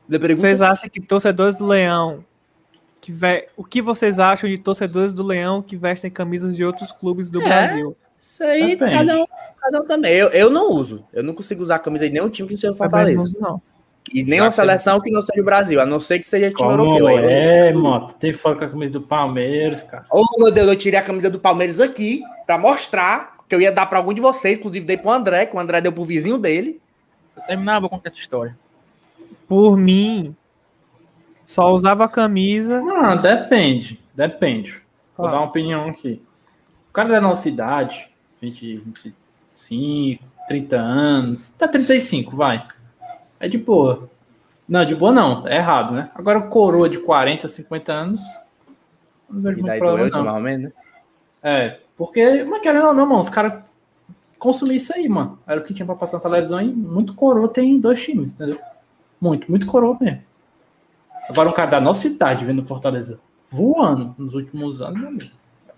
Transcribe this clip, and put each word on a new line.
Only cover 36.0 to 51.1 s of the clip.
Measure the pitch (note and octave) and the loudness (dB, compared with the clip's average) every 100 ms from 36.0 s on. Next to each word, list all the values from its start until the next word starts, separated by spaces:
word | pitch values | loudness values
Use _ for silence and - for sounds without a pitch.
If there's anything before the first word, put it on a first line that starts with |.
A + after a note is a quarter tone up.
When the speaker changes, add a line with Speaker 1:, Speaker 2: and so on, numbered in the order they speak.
| C3 A2+ _ _ _ _ _ _ _ | -10 -10 _ _ _ _ _ _ _
Speaker 3:
O | |
cara | G3+ A3+ | -2 2
da | G#3+ | 2
nossa | G3 F3 D#3 | 2 0 -4
idade, | A#2+ A2 C#3+ A#2+ - - _ _ - | -4 -4 -2 -4 -8 -20 _ _ -16
vinte, | A#2+ A#2+ A#2 G#2+ | -16 -14 -14 -14
vinte | A2 A2 A2 | -16 -18 -20
e | - _ _ _ | -20 _ _ _
cinco, | - - A#2+ D3 D3 C3+ A#2+ - - - | -20 -10 -8 -4 -2 -4 -4 -12 -18 -8
trinta | C#3+ C#3 B2 | -6 -2 -2
anos, | A2+ C3+ D3 C#3 A#2+ A#2+ - - | 0 0 2 0 0 -6 -10 -4
até | E4 | 0
trinta | D4 C4 | 2 4
e | C4 | 2
cinco, | B3+ C#3 A#2 C3+ | 2 -4 -4 -2
vai. | C#3 A2+ - - _ _ - - _ - | 0 -2 -8 -20 _ _ -20 -20 _ -10
É | F3+ | -6
de | A3+ | -4
boa. | A#3 F3+ C3 A#2 B2+ _ _ _ _ _ - | 2 4 4 0 -8 _ _ _ _ _ -2
Não, | F3+ D3+ | 0 0
de | |
boa | D#3 G3 | 2 4
não, | B3+ D3 A#2+ - | 4 4 0 -2
é | D3+ | -2
errado, | E3+ C3 A#2 | 2 0 0
né? | B2 - | -6 -8
Agora | - G3 G#3 | -6 -2 0
o | G3+ | 2
coroa | A3+ F#3+ E3+ F3 | 2 4 4 2
de | - | 0
quarenta, | - C#3+ C3 D#3 D#3 | 0 2 2 -2 -8
cinquenta | - - D#3+ D#3+ | -14 -12 -10 -6
anos, | D3+ F3 G#3 - - - _ _ _ _ _ _ _ - | -6 -6 -8 -10 -20 -20 _ _ _ _ _ _ _ -14
não | G3+ | -6
vejo | G2 - | -6 -4
Speaker 1:
E | |
Speaker 3:
muito | A2+ | -4
Speaker 1:
daí | A2 | 0
Speaker 3:
problema, | F3 E3+ G2+ | 0 2 0
Speaker 1:
doeu, | D3 | -2
Speaker 3:
não. | |
Speaker 1:
mais | A2+ G#2+ | -4 -4
ou | |
menos, | B2+ C3 C3+ | -4 -6 -10
né? | _ _ _ _ | _ _ _ _